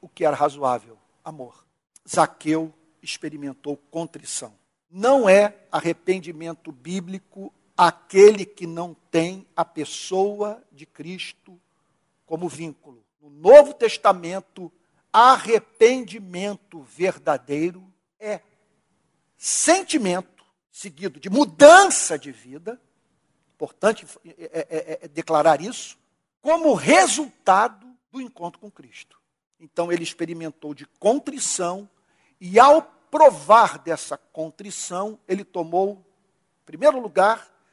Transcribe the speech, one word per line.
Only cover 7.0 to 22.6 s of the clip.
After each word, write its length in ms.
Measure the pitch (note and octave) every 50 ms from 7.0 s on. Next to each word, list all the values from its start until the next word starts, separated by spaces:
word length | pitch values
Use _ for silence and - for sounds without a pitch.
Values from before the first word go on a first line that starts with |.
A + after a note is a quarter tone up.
| F3 F3 F#3+ F#3+ _ _ _ G3 G3 G3 _ _ _ _ _
aquele 680 | - F#3 E3+ - _ _ _ - F#3+ G3+ G#3 A3 G3 F#3
que 220 | - - - F3+
não 280 | E3 E3 E3+ F3 F3 D#3 _ _ _
tem 360 | - E3+ E3 F3 F#3+ F#3+ F#3+ _ -
a 80 | - E3+
pessoa 1000 | - - D#3+ D3+ - - - - - F#3 F#3+ F#3+ G#3 G#3 G#3 G#3 G#3 G#3 B3 _ _
de 140 | _ C#3 D3+
Cristo 720 | _ _ - D3+ E3 F#3 F3+ - - - _ _ _ F#3 F3 _ _ _ _ _ _ _ _ _ _ _ _ _ -
como 180 | E3 D#3+ F3+
vínculo. 560 | E3+ B2+ C#3+ E3 E3 C#3+ _ _ D3+ B2+ A#2 _ _ _ _
No 100 | D3 D3
Novo 420 | C#3+ D3 D#3 F#3 B3+ D4 C#4+ C4 -
Testamento, 1000 | - A#3 A3 - - - G#3+ F#3+ F3+ E3+ E3 F3+ F#3+ F#3 _ - - F3+ E3 _ _ _ _ _ _ _ _
arrependimento 1700 | - A3 A#3 B3+ C4 A#3 - F#3+ A#3 G#3+ - _ _ - A3+ A#3 B3+ C4 B3 F#3 F3+ A3+ G3 F#3 F3 F3 F#3+ G#3 G3+ G3+ _ _ - E3 C3+
verdadeiro 1080 | B2 _ - F3 G3 - - - D#3+ D3+ B2+ _ - C#3+ D3+ D#3+ F3+ F3 F#3 F#3 F#3 _ _ _ _ _ _
é 200 | G#3+ G#3+ G#3 F3 _ _ _ _ _ _ _ _ _ _ _ _ _ _ _ _ _ _ _
sentimento 1080 | _ - - - - - D4 E4+ F#4+ F#4 - - D4+ A3 F#3+ F3 F#3 F#3+ _ _ _ _ _ _ _ _ _
seguido 480 | _ - - G3+ C#3+ C#3 F#3 F#3+ - -
de 120 | - -
mudança 880 | F#3 C4 D4 G3 D#3+ - C#4+ D4 E4+ F#4+ G4+ F#4 - - - - E3 C#3+
de 120 | - D3
vida, 500 | B2+ _ _ B2+ C3 D3+